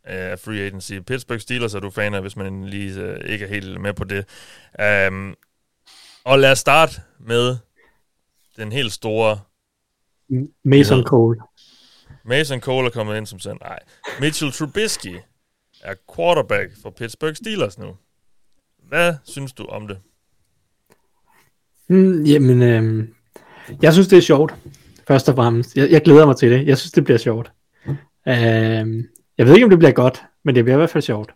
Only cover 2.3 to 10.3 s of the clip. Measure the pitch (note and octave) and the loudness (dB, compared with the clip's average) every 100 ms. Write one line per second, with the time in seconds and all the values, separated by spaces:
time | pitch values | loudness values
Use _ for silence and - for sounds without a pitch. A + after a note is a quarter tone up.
2.3 | G#2 F#2+ F#2+ F#2+ G2 G2 F#2+ F#2+ G2 - | -12 -12 -12 -14 -12 -12 -12 -14 -14 -12
3.3 | G#2 G2 G#2 F#2+ F#2+ G2+ G2 F#2+ G2 G2 | -12 -10 -12 -12 -10 -10 -10 -10 -10 -10
4.3 | - - - _ - G#2 G2+ G2 F#2+ G2 | -20 -20 -20 _ -6 -2 0 -2 -4 -14
5.3 | - _ _ _ _ _ _ _ _ B2 | -18 _ _ _ _ _ _ _ _ 0
6.3 | C#3 C3+ C3+ - D3 D#3 - _ _ A2+ | 2 2 0 0 0 0 -4 _ _ -6
7.3 | A#2 B2 B2+ _ _ _ _ _ _ _ | -4 -4 -6 _ _ _ _ _ _ _
8.3 | _ _ - G#2+ B2+ A#2 - A2+ A2 A2 | _ _ -16 -10 -8 -8 -8 -6 -2 -2
9.3 | G#2 _ _ _ _ _ _ _ _ _ | -2 _ _ _ _ _ _ _ _ _